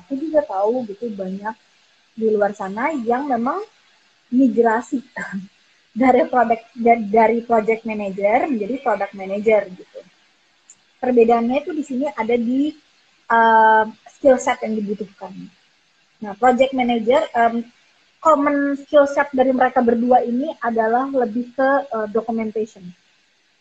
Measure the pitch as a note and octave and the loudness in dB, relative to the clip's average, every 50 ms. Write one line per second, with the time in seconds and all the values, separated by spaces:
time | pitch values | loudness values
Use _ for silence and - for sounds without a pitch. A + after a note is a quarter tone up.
0 | - - C#4 C4+ D#4+ D#4 D#4 D4+ C#4+ - G3+ F#3+ G3+ G#3+ B3 C4 B3 G#3 G3 - | -12 -10 -8 -8 -6 -2 0 0 0 0 -2 -2 -2 0 -2 -2 -4 -8 -10 -10
1 | A#3+ A#3+ G#3 G3 F#3+ F#3 F#3+ G3 G3+ G#3+ A#3 - _ _ _ _ _ _ _ _ | -10 -10 -8 -8 -8 -8 -10 -8 -8 -10 -12 -12 _ _ _ _ _ _ _ _
2 | _ _ _ A3+ A3 A3 G#3+ G3+ G#3 G3+ G#3 - G3+ F#3+ G3 G#3+ B3 D#4 D#4+ C4+ | _ _ _ -4 -2 0 2 2 0 0 -2 -4 -10 -8 -6 -4 -4 -4 -4 -4
3 | A3 A3+ A#3+ B3 F#3+ G3 B3+ A3+ A#3 C4 D#4 F#4+ A4 - _ _ _ _ _ _ | -2 -2 -2 -2 -2 -2 -2 -2 -2 -2 -4 -6 -8 -12 _ _ _ _ _ _
4 | _ _ _ _ _ _ B3 B3 C4+ A#3+ G#3 A3 A3+ A3+ A3 A#3 A#3+ - D4 A#3+ | _ _ _ _ _ _ 2 2 2 4 4 4 2 4 2 0 -2 -4 -6 -8
5 | - _ - - - - - G3 F#3 - _ _ _ _ _ _ _ _ - G#3+ | -8 _ -12 -12 -12 -10 -10 -12 -14 -14 _ _ _ _ _ _ _ _ -2 2
6 | C4 B3+ B3 A#3+ D#4+ A#3+ B3+ B3 A#3 A#3 A#3 A3+ - _ - B3 A3 A#3 A#3 A#3 | 4 4 4 4 2 2 2 2 2 2 0 -2 -6 _ -8 0 2 2 2 2
7 | G#3+ G3 G3+ A3+ A3 A3 A3+ A#3 A3+ - A#3 A3+ G#3 G#3+ A3+ A3 - A3+ G#3+ G#3 | 2 0 2 4 4 4 2 0 -2 0 0 0 2 0 -2 -2 -4 -8 -8 -6
8 | G#3 G3 F#3 G3+ G3 G3+ A3 C4 F4 E4 C4+ G#3+ G3+ G3 B3+ C#4 - B3 G#3+ F#3+ | -6 -8 -4 -2 0 2 2 2 0 0 -2 -4 -4 -4 -6 -4 -2 -2 -2 -2
9 | G3 - - G3 F#3+ F#3+ F#3+ G#3 G#3 A3 A3 G#3 - F#3 F#3 - - - - - | -4 -6 -8 -10 -10 -8 -8 -4 0 2 2 2 2 -2 -8 -18 -20 -20 -20 -20
10 | - _ _ _ _ _ _ _ _ _ _ _ _ _ _ _ _ _ _ _ | -20 _ _ _ _ _ _ _ _ _ _ _ _ _ _ _ _ _ _ _
11 | - B3+ B3 A#3 A3+ A3 A#3+ A#3 A#3 A#3+ B3+ C#4+ D4 F#4 D#4+ D#4 C4+ - C4 B3 | -2 2 4 4 4 4 4 2 0 -2 -4 -4 -6 -6 -8 -8 -8 -8 -6 -6
12 | C#4+ D4 - - A3 A3 A#3+ B3 A#3 A#3 B3+ C4+ C#4+ D4+ D4+ - _ _ _ _ | -6 -6 -6 -6 -4 -2 -2 -2 -2 -2 -2 -2 -2 -4 -6 -10 _ _ _ _
13 | _ _ _ _ _ - A#3 A3+ A3+ A3+ A3+ A3 A3 A3 A3 A3 A3 A3 A3 _ | _ _ _ _ _ 0 2 4 4 4 6 6 6 6 4 4 2 0 -6 _
14 | _ - _ _ - C#4 B3+ B3 B3 C4 A#3+ - - A3 A3 G#3+ G#3 G3 G#3+ - | _ -20 _ _ 2 2 4 4 0 -4 -4 -4 -6 -6 -6 -4 -6 -6 -6 -8
15 | G#3+ - _ _ G3 F#3 G3 F#3 F3 - _ _ _ _ _ _ _ _ _ _ | -10 -12 _ _ -18 -18 -16 -18 -20 -20 _ _ _ _ _ _ _ _ _ _
16 | _ _ _ _ G#3+ G#3 G3 G3+ A#3+ B3+ B3 A#3+ C4 C4 C4+ B3+ B3 A#3+ A#3+ A#3 | _ _ _ _ -14 -14 -4 0 2 4 4 4 2 0 0 -2 -2 0 -2 0
17 | G#3+ A3 C4 D#4 D#4+ - - A#3+ A#3 A3+ A3+ A#3 A#3 - _ _ _ _ _ _ | 0 2 2 2 0 0 0 2 2 2 0 -2 -6 -10 _ _ _ _ _ _
18 | _ _ _ _ - D#4+ D#4 C#4 C#4+ D4 D4 C#4+ C#4+ C#4+ C#4 C#4 - - D#4 D4 | _ _ _ _ 2 4 4 4 2 0 0 0 0 -2 -4 -6 -4 2 4 4
19 | C#4 C#4 - D4 C#4+ - - B3+ B3+ C4+ B3+ B3+ C4 B3+ B3+ C4 B3 A#3 A#3+ A#3 | 4 4 2 -2 -2 0 0 0 2 2 2 2 0 2 2 2 2 2 2 2
20 | A#3+ B3 B3+ A#3+ A3+ A#3+ A#3 B3 C#4+ D#4+ C4+ - - A#3 A3+ A3+ A3 A3 A3+ B3 | 2 4 2 2 2 0 -4 -4 -4 -6 -8 -6 -6 -4 -2 -2 0 0 0 0
21 | C4+ C#4 C#4 C4 B3+ A3 G#3 B3 A#3+ - - - C4+ C4+ C#4 C4+ - - - A3 | -2 -2 -2 -2 -2 -2 -2 -6 -8 -6 -4 -2 0 2 2 0 -2 -4 -6 -6
22 | G#3+ G#3+ G3+ A3+ A3 - A3+ A3+ A3 A3 G3+ A3+ G#3+ A3 - G3 F#3 F3 F3+ _ | -4 -4 -4 -4 -4 -4 -4 -6 -6 -6 -6 -6 -8 -8 -10 -16 -20 -20 -20 _
23 | _ _ _ _ _ _ _ _ _ _ _ _ | _ _ _ _ _ _ _ _ _ _ _ _